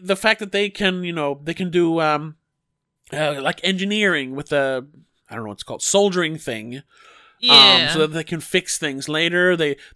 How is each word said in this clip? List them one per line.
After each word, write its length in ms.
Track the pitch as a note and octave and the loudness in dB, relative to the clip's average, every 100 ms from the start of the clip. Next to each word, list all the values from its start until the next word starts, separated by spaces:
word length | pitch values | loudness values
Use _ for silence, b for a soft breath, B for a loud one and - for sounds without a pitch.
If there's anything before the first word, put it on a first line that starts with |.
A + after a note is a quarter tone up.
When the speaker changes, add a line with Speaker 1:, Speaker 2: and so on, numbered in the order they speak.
Speaker 1:
the 120 | F#3 F#3+ | -4 0
fact 220 | A3 G#3+ | 2 0
that 120 | G3+ | -2
they 180 | G3+ G3+ | -2 -2
can, 320 | G3 G3+ F#3 | 0 -2 -2
you 100 | F3 | -4
know, 280 | E3+ C#3+ C#3 | -4 -4 -4
they 120 | D3 | -6
can 160 | E3+ F3+ | -6 -2
do, 300 | F3 E3 E3 | 2 2 2
um, 360 | D#3 D3+ D#3 D#3 _ _ _ _ _ _ _ | 2 0 -4 -14 _ _ _ _ _ _ _
uh, 280 | C#3+ D3+ C#3+ | -4 -4 -2
like, 180 | C#3 F3 | -4 -2
engineering 720 | F3+ F#3+ G3 G#3+ G3+ D#3+ C3 C3+ | -2 -2 -2 0 0 0 -4 -8
with 140 | D3 | -4
the, 360 | C#3+ C3+ C3 C#3 - _ _ _ | -2 0 -2 -6 -16 _ _ _
I 60 | |
don't 100 | A2 | -10
know 40 | G#2+ | -10
what 60 | |
it's 80 | G2+ | -12
called, 180 | - F#2+ | -12 -8
soldering 560 | - G3 G3+ F3+ D#3+ D#3 | 0 2 2 2 -2 -4
thing. 440 | - A2 A2 B2+ - b b b b b | -8 -8 -10 -14 -16 b b b b b
Speaker 2:
Yeah. 480 | B3 A#3 G#3 F3+ D3+ | 4 8 8 6 4
Speaker 1:
Um, 40 | |
so 60 | E3 D#3 | 2 0
that 60 | |
they 100 | D#3+ | 0
can 160 | D#3+ E3 | -4 -6
fix 380 | - F#3 - - | -2 -2 -2 -4
things 300 | D3+ C3+ C#3 | -4 -6 -4
later. 480 | D#3 E3+ F3 F3+ F3 | 0 2 4 2 4
They, 200 | D3+ C#3 b | 0 -2 b